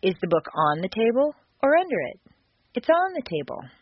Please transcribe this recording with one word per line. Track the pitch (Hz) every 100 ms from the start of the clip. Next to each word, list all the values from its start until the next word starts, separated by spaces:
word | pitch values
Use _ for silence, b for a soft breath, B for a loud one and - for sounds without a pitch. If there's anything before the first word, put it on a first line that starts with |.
Is | 185 185
the | 185
book | 160 -
on | - 156 151
the | 185
table | 214 226 240 294 - _ _
or | 277 320
under | 370 214 131
it? | - _ _ _ _ _
It's | - -
on | 330 381
the | 359
table. | - 160 139 131 127 _